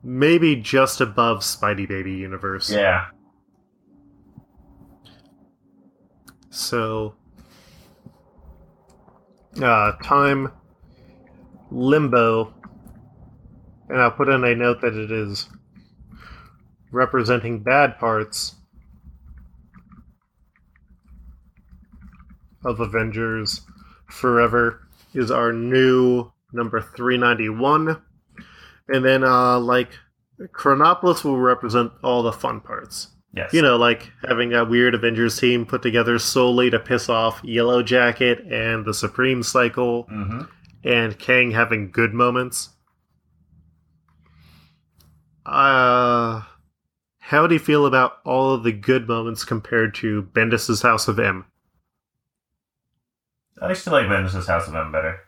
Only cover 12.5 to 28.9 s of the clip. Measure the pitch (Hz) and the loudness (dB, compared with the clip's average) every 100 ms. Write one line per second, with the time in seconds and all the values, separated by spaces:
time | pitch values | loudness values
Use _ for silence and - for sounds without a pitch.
12.5 | - - - - - - _ - - - | -10 -20 -20 -20 -20 -20 _ -20 -20 -20
13.5 | - - - _ 127 120 - 139 135 123 | -20 -20 -20 _ 2 2 2 0 2 2
14.5 | 117 120 120 120 107 107 110 104 101 - | 2 0 0 -2 -4 -6 -6 -6 -8 -12
15.5 | - _ - _ _ - - - - - | -18 _ -20 _ _ -20 -20 -20 -20 -20
16.5 | _ _ _ _ 123 127 131 113 123 113 | _ _ _ _ -2 0 0 0 0 -2
17.5 | 117 107 139 139 117 120 110 107 - - | -6 0 2 2 0 -2 -2 -4 -8 -12
18.5 | - _ _ _ - - - - - - | -14 _ _ _ -20 -20 -20 -20 -20 -20
19.5 | _ _ - _ - - _ _ _ _ | _ _ -20 _ -20 -20 _ _ _ _
20.5 | _ _ _ _ _ _ - - - _ | _ _ _ _ _ _ -20 -20 -20 _
21.5 | _ _ - _ - - - - - _ | _ _ -20 _ -20 -20 -20 -20 -20 _
22.5 | _ 131 113 110 113 113 107 113 110 104 | _ -8 -4 -4 -2 -4 -4 -4 -4 -6
23.5 | - - - - _ _ - 127 120 120 | -10 -14 -20 -20 _ _ -4 0 2 2
24.5 | 120 117 117 _ _ _ - 113 123 117 | 2 0 -4 _ _ _ -6 -2 0 -2
25.5 | 117 120 131 131 127 127 123 117 _ _ | -2 0 4 4 4 4 0 -4 _ _
26.5 | 120 117 113 104 - 123 123 120 113 110 | -8 -4 -6 -8 -6 -2 0 0 0 -2
27.5 | 110 131 151 160 160 _ _ _ - - | -2 0 2 0 -6 _ _ _ -20 -20
28.5 | - - _ - | -20 -20 _ -4